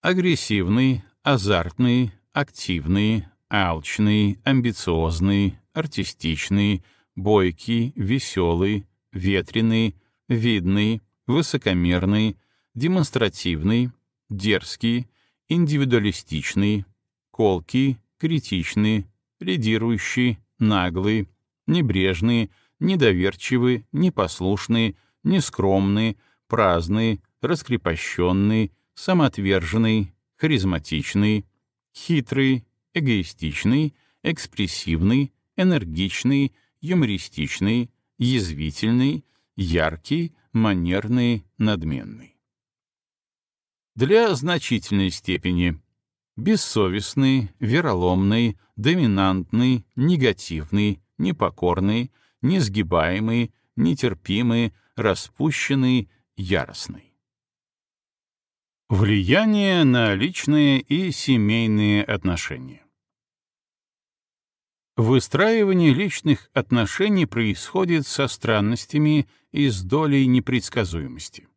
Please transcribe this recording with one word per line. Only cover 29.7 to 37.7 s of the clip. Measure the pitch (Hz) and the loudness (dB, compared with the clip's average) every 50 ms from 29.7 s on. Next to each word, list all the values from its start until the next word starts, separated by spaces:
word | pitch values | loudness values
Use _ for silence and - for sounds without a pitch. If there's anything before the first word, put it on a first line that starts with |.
| 90 110 113 110 110 110 104 92 _ _ _ _ _ | -2 0 0 2 2 0 -2 -4 _ _ _ _ _
харизматичный, | _ - 160 156 117 95 95 90 80 76 - - 76 71 - - 101 104 107 107 104 101 _ _ _ _ _ _ _ _ _ _ | _ -2 0 0 0 0 0 -2 -2 -4 -6 -6 -6 -6 -2 -2 0 2 2 0 0 -4 _ _ _ _ _ _ _ _ _ _
хитрый, | - - - 170 151 123 - - 135 135 135 131 123 113 _ _ _ _ _ _ | -20 -4 -2 -2 -2 0 -2 -2 0 2 2 0 0 -2 _ _ _ _ _ _
эгоистичный, | 175 156 131 117 101 90 80 - _ - 78 73 - - 104 120 143 156 147 - _ _ _ _ _ _ | -2 0 0 0 0 -2 -4 -10 _ -8 -6 -6 -2 0 2 2 2 0 -2 -4 _ _ _ _ _ _
экспрессивный, | - 160 - - - _ - 104 87 - - - - 80 80 85 98 117 135 143 139 _ _ _ _ _ | -6 -4 -4 -8 -16 _ -4 -4 -4 -4 -8 -4 -4 -2 0 2 2 2 2 0 -2 _ _ _ _ _
энергичный, | - 185 185 180 147 101 82 78 80 190 196 - - - 123 139 139 139 135 _ _ _ _ _ _ | 0 2 2 2 0 -2 -4 -4 -4 -4 -4 -4 -4 -2 0 0 2 0 -2 _ _ _ _ _ _
юмористичный, | - 151 185 180 151 113 101 90 - - - - 76 71 - - 90 101 | -6 -2 0 2 2 0 0 -4 -6 -10 -8 -6 -6 -6 -4 -2 -2 0